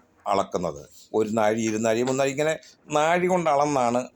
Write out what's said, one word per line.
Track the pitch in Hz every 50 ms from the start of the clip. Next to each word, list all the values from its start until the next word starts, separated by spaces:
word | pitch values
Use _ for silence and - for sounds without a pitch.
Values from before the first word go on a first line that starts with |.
| _ _ _ _ -
അളക്കുന്നത്. | - 202 196 190 - - 95 90 82 73 71 71 - - - - - -
ഒരു | 107 110 104 110 113
നാഴി, | 107 107 110 117
ഇരുനാഴി, | 113 110 107 110 117 113 110 117 127
മൂന്നാഴി, | 131 131 135 139 139
ഇങ്ങനെ | 131 139 151 156 156 - - - - _ _ -
നാഴി | 151 147 151 160 175 180 180
കൊണ്ട് | 175 185 180 165 160
അളന്നാണ് | 143 139 147 151 143 131 123 117 120 123 127 - _